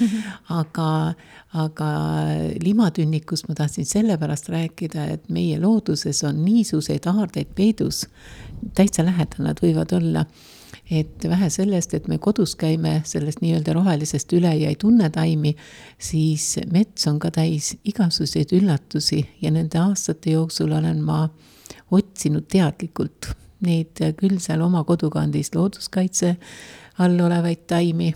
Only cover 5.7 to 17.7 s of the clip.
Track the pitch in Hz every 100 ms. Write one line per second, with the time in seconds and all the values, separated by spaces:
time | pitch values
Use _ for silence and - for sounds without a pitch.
5.7 | 220 - 151 - 143 147 151 175 233 208
6.7 | 156 151 147 170 202 196 - 143 - 208
7.7 | 214 143 - - - - - - - -
8.7 | - 196 - 165 180 151 - 156 147 175
9.7 | 160 160 180 165 160 151 - - - -
10.7 | - - 160 156 - 165 180 180 - 196
11.7 | 185 - 156 - 160 202 214 175 - 160
12.7 | 160 156 156 151 156 147 151 170 165 156
13.7 | 160 190 151 151 143 - 175 175 156 151
14.7 | 151 208 233 165 160 160 156 151 151 -
15.7 | - - - - 156 156 156 - - -
16.7 | 175 214 - 156 147 165 165 160 151 -